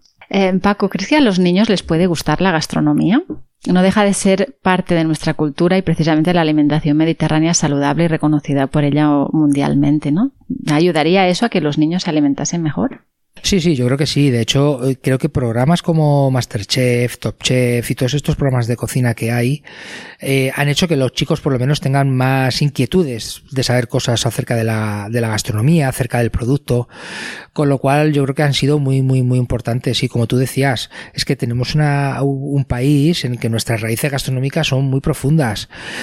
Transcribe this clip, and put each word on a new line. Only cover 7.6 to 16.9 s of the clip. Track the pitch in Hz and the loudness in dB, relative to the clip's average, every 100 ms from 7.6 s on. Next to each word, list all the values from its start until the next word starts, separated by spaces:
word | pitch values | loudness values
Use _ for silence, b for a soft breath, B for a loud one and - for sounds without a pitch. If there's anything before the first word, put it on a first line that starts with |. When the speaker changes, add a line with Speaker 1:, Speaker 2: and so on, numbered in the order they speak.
| 156 143 143 143 170 | 0 0 0 2 0
Speaker 1:
y | |
reconocida | 156 151 151 - 139 135 | 2 0 0 0 -2 0
por | 156 | 0
ella | 147 147 151 143 139 | 0 2 2 2 0
mundialmente, | 156 151 143 143 143 143 147 147 | 2 2 2 2 2 2 2 0
¿no? | 151 269 - - - - | 0 -2 -4 -12 -8 -2
¿Ayudaría | 147 175 165 151 190 180 | 2 2 2 2 2 2
eso | 180 233 | 0 0
a | |
que | 185 | 0
los | 147 151 | -2 0
niños | 151 175 | 0 0
se | 180 | -2
alimentasen | 156 143 139 143 175 | 0 0 0 -4 -4
mejor? | 156 147 226 - _ _ _ - | -4 -2 -4 -6 _ _ _ -8
Speaker 2:
Sí, | - 196 | -2 0
sí, | 165 139 | 2 0
yo | 123 | 0
creo | 135 | 0
que | 147 | 0
sí. | - 143 | 2 2
De | 120 | 2
hecho, | 113 135 143 135 127 | 0 2 2 0 -2
eh, | 131 | -2
creo | - 131 | 0 0
que | 160 | 0
programas | 147 123 113 131 175 | -2 -2 0 2 2
como | - 160 151 143 135 | 2 2 4 4 2
MasterChef, | 131 - 113 98 - 127 | 0 -2 -6 -4 0 2